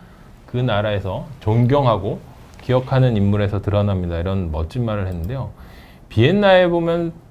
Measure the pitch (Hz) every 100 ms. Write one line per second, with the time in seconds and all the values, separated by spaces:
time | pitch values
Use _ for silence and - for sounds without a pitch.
0 | - - - - - 123 127 104 107 104
1 | 95 107 170 - 107 113 120 143 127 104
2 | 98 147 - - - - - 127 127 131
3 | 127 110 101 104 101 101 101 101 101 95
4 | 87 82 90 98 87 78 80 127 117 104
5 | 95 87 87 131 101 - - - - -
6 | - - 127 202 202 185 180 175 165 170
7 | 170 - -